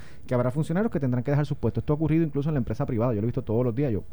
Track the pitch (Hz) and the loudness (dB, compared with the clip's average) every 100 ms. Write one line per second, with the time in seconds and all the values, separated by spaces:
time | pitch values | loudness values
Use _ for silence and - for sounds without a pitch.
0 | - - - 123 123 131 151 165 226 175 | -10 -12 -2 0 2 0 0 0 0 0
1 | 139 123 123 143 147 139 117 113 113 147 | 0 0 2 2 2 0 0 0 0 0
2 | 160 160 165 143 143 147 110 117 143 120 | 2 2 2 0 0 0 -2 -2 -2 0
3 | 120 110 110 120 - 110 127 113 147 101 | 2 2 0 -2 0 0 2 0 0 -2
4 | - | -4